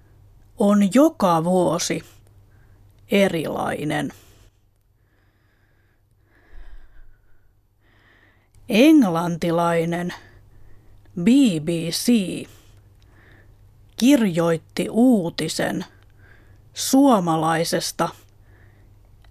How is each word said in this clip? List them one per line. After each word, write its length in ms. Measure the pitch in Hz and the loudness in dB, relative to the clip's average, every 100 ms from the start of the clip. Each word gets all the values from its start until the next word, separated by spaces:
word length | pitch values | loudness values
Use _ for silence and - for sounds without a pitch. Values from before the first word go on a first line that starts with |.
| _ _ - - _ - | _ _ -20 -20 _ -2
on 360 | 202 208 202 | 2 2 2
joka 500 | 233 311 330 190 165 | 4 2 2 0 0
vuosi 600 | 165 185 170 170 - - - - _ _ _ _ _ _ _ _ - | 0 0 0 -2 -4 -8 -10 -20 _ _ _ _ _ _ _ _ -4
erilainen. 1000 | 202 196 170 143 - - - 151 147 147 - - _ _ _ _ _ _ _ _ _ _ _ _ _ _ _ _ _ _ _ _ _ _ - - - - - - - _ - _ _ _ _ _ _ _ _ _ _ _ _ - | 0 2 0 -6 -6 -6 -6 -6 -6 -6 -10 -20 _ _ _ _ _ _ _ _ _ _ _ _ _ _ _ _ _ _ _ _ _ _ -18 -16 -18 -20 -20 -20 -20 _ -20 _ _ _ _ _ _ _ _ _ _ _ _ -4
Englantilainen 1400 | 214 294 311 208 165 175 170 170 165 170 170 170 170 175 - - - - - - - - - - - | 4 6 6 4 0 -4 -4 -2 0 0 0 -2 -4 -6 -10 -18 -20 -20 -20 -20 -20 -20 -20 -16 -2
B 40 | 175 269 262 160 | 2 4 4 0
B 40 | 151 170 165 | -4 -6 -6
C 240 | - - 240 180 175 160 - _ - _ _ _ _ _ - - _ - _ _ - | -4 0 0 -2 -8 -14 -20 _ -20 _ _ _ _ _ -20 -20 _ -20 _ _ -2
kirjoitti 920 | 247 285 214 165 170 165 - - 185 | 2 4 2 0 0 -2 -4 -8 -4
uutisen 960 | 220 254 226 165 - 160 - 170 180 185 _ _ _ - - _ - _ | 2 4 2 0 -6 -8 -6 -6 -6 -10 _ _ _ -20 -20 _ -20 _
suomalaisesta 1400 | - - 269 277 220 170 160 156 160 170 175 - - 170 - _ _ _ - - _ _ _ _ _ - | -12 0 2 4 4 2 -2 -2 -2 -2 -4 -6 -6 -6 -8 _ _ _ -20 -20 _ _ _ _ _ -6